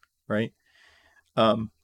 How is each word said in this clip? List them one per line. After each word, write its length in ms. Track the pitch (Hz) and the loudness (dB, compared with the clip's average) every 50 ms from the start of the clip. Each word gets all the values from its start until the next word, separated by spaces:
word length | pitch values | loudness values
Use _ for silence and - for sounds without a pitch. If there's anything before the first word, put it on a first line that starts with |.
| _ _ _ _ _ - | _ _ _ _ _ -6
right? 240 | 110 104 117 113 _ _ _ _ _ _ _ _ _ _ _ _ _ _ _ _ - | -4 -4 -4 -6 _ _ _ _ _ _ _ _ _ _ _ _ _ _ _ _ -2
Um, 360 | 127 110 110 107 110 110 107 _ _ | 2 2 2 2 0 -4 -10 _ _